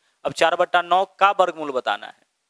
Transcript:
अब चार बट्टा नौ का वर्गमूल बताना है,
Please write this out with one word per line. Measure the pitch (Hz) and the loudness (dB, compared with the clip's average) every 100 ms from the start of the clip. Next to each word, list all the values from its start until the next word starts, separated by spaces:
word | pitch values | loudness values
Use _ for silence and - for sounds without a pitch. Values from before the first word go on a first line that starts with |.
| _ _ 143 | _ _ -8
अब | |
चार | 143 165 175 | -4 -4 -2
बट्टा | 175 175 | 0 0
नौ | 175 180 196 _ | 2 0 0 _
का | 196 | 0
वर्गमूल | 202 180 160 147 | 4 0 0 -4
बताना | 127 113 104 107 | -4 -2 -4 -6
है, | - _ _ | -20 _ _